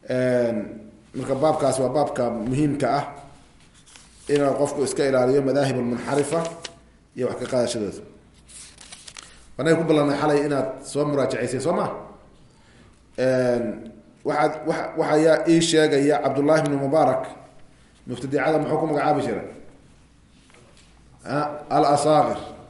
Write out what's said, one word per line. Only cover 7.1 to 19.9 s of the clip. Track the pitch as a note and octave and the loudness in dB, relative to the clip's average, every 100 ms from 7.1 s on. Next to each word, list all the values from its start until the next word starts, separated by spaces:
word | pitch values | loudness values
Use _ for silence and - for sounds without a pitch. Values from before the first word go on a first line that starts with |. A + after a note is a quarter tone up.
| - | -6
iyo | B2 | -6
wax | - | -4
ka | B2 | -2
qaadashadooda. | C3 A#2 A#2 G2+ E2+ - - - - - - - - - - - - - - - | 0 0 -2 -6 -8 -16 -20 -20 -20 -20 -20 -20 -20 -20 -20 -20 -20 -20 -20 -20
Wanay | - C#3+ D#3+ | -4 2 2
ku | |
ballanay | E3 D#3 C#3+ C#3+ | 4 4 4 2
xalay | D3 D3 D3 | 2 2 2
inaad | C#3 A2+ - | 0 -2 -6
soo | - C#3 D3+ | -8 -4 -2
muraajacaysay, | C#3+ B2 A#2 A#2+ B2+ | 0 0 -2 -2 -2
soo | D3+ | -2
ma? | G3 F3 - - - - - - _ - - - - _ - | -2 -2 -6 -14 -20 -20 -20 -20 _ -20 -20 -20 -20 _ -4
Een, | B2+ B2+ B2+ A#2+ A2 G2+ - - - _ | 0 2 2 0 -2 -6 -12 -18 -20 _
waxaad, | - D3 D#3 - D3+ | -4 0 0 0 -4
waxa, | E3 - D#3 | -4 -4 -4
waxa | D3+ | 2
ayaa | D3+ D#3+ D#3 E3 | 4 6 4 4
ii | E3 | 4
sheegaya | E3 D#3 D#3 C#3 C#3+ C#3+ | 4 4 4 4 2 2
Cabdullaahi | - C3 C#3+ D#3 | 0 0 2 4
ibnu | D3+ C#3 | 2 -2
Mubaarak, | C#3 D#3 C3+ B2+ - - - - - - - _ - | 0 2 4 2 -4 -14 -20 -20 -20 -20 -20 _ -12
mubtadicada | A#2+ C3+ C#3 C3+ D#3 | -10 -4 0 2 0
muxuu | D3+ D#3 | 0 -2
ku | D#3+ | 0
magacaabi | C#3+ C#3+ D3 | 0 2 0
jiray? | A#2 G2 - - - - - | 0 -4 -8 -16 -20 -20 -20